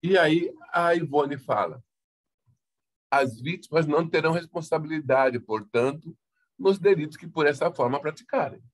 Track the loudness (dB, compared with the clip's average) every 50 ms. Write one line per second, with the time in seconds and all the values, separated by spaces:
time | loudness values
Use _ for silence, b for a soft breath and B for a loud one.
0 | 0 4 4 4 6 4 4 2 0 -2 -8 -10 -16 -4 -2 0 2 2 2 2
1 | 0 0 0 0 0 0 -4 -10 -4 -4 -2 -2 -2 -2 -6 -12 -20 _ _ _
2 | _ _ _ _ _ _ _ _ _ _ _ _ _ _ _ _ _ _ _ _
3 | _ _ 0 0 0 0 -4 -8 -8 -8 -8 -8 -10 -2 0 0 0 2 2 0
4 | 0 2 0 0 0 2 0 -2 -4 -6 _ -10 -6 -4 -4 -4 -4 -4 -6 -6
5 | -2 0 2 4 4 2 0 -2 -6 -4 -6 -6 -6 _ 0 0 0 0 -2 -6
6 | -12 -18 -20 _ _ _ _ _ _ _ _ _ 2 2 2 4 4 2 2 2
7 | 0 -8 -10 -16 -18 -10 -4 0 2 2 2 2 -2 -4 0 0 -2 0 0 -2
8 | -4 -6 -10 -10 -12 _ -2 -2 -2 -2 -6 -14 -20 -20